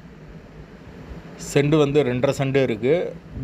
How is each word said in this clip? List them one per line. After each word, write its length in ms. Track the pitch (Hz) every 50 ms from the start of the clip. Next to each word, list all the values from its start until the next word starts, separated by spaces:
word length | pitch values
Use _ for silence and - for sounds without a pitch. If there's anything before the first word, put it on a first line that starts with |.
| - - - - - - - - - - - - - - - - - - - - - - - - - - - - - - -
செண்டு 240 | 147 143 147 156 156
வந்து 240 | 147 139 143 151 139
ரெண்டரை 300 | 123 123 127 123 - - -
செண்டு 240 | 139 135 131 139 131
இருக்கு. 520 | 117 117 101 110 127 156 180 - - - - - - - -